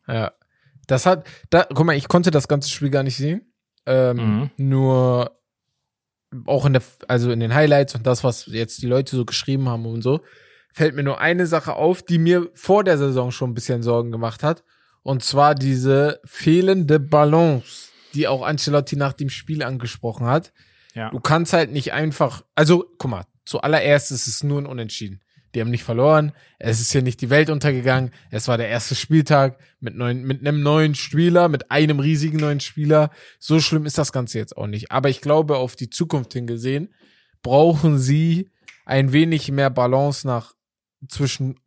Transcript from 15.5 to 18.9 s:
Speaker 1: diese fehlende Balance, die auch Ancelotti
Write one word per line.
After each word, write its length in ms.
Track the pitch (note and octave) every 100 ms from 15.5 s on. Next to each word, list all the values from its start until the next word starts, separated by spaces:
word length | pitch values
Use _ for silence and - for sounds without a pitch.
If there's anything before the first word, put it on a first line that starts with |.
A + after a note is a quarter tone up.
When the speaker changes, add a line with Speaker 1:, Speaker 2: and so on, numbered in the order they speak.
Speaker 1:
diese 640 | C#3+ C3+ B2+ C3 C3+ D3 - -
fehlende 720 | - D#3 E3+ F#3+ F#3+ D3 D3+
Balance, 920 | C#3 D3+ D3 D#3+ E3 C3 - - - _ _ C#3+
die 120 | B2+
auch 140 | C3
Ancelotti 520 | C#3 D3 - D3 C#3